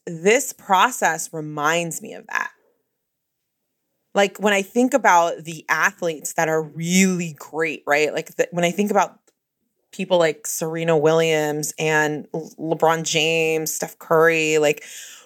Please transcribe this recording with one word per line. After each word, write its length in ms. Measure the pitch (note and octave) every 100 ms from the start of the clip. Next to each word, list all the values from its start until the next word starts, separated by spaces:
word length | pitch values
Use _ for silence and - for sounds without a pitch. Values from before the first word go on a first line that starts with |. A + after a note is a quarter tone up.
| -
this 460 | E3 F3+ B3 -
process 800 | - - F#3+ A3+ B3 F3+ D#3+ -
reminds 720 | E3 D3+ D3+ D3 E3+ E3+ D#3
me 100 | -
of 140 | F2+ -
that. 240 | - - _ _ _ _ _ _ _ _ _ _ _ _ _ _ _ _
Like, 240 | G3 G3+ -
when 140 | G3+
I 80 | G3
think 320 | G3 A#3+ B3
about 520 | C4+ G3+ F3 E3+ E3
the 200 | D#3+ D#3+ -
athletes 640 | D#3 F3+ G3 F3 D3+ C3
that 140 | - D#3+
are 140 | D#3+
really 720 | D#3 C#3+ E3+ F#3 F#3+ F3+ F3 D3
great, 440 | - D3+ D#3+ C#3 -
right? 260 | C#3+ D3+
Like, 240 | D3+ D#3 -
the, 100 | -
when 140 | F3
I 80 | F3
think 180 | F3 G#3
about 300 | G3 F3 _ _ _ _ _ _ _ _
people 280 | - F#3 F3+
like 280 | E3 D3+ -
Serena 520 | - D#3+ E3 E3 D#3+
Williams 760 | D#3 E3 E3 D#3 D3+ D3+ D3+ -
and 500 | D#3 D#3 D3+ D3+ -
Le-, 420 | E3 D#3 - D#3 D#3+
LeBron 280 | D#3+ E3
James, 680 | D#3+ E3 D#3 E3 D#3+ D#3+ D#3
Steph 260 | - E3 -
Curry, 600 | - E3 E3 D#3+ D#3 D#3
like, 260 | D3 D3+ - - - -